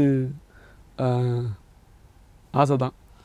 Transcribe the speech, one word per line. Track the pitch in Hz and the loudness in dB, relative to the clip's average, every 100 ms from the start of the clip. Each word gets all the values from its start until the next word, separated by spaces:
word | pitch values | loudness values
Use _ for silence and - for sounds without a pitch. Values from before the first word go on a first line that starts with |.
| 143 135 131 143 - - - - - - | 4 2 -2 -10 -18 -20 -20 -20 -16 -4
ஆ, | 127 123 123 120 120 98 - - - - - - - - - | -2 0 0 -2 -4 -10 -16 -20 -20 -20 -20 -20 -20 -20 -4
ஆசை | 139 139 135 | 0 2 2
தான், | 131 - - - | -2 -8 -20 -20